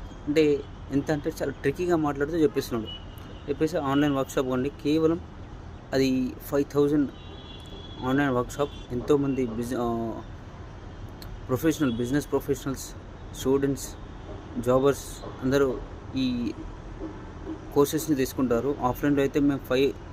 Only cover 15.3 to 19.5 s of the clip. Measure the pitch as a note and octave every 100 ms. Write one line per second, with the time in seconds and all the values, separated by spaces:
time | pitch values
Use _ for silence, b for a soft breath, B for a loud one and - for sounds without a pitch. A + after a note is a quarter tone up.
15.3 | - C3 C#3 C3+ A2+ - - - C3+ B2+
16.3 | B2 A#3 - - - - - D#4+ - -
17.3 | - - - - C#3+ C#3+ D#3 D#3 C3+ C3
18.3 | - B2+ A#2 C3+ C#3+ B2 A#2+ D3 C#3 C#3
19.3 | C#3+ C#3+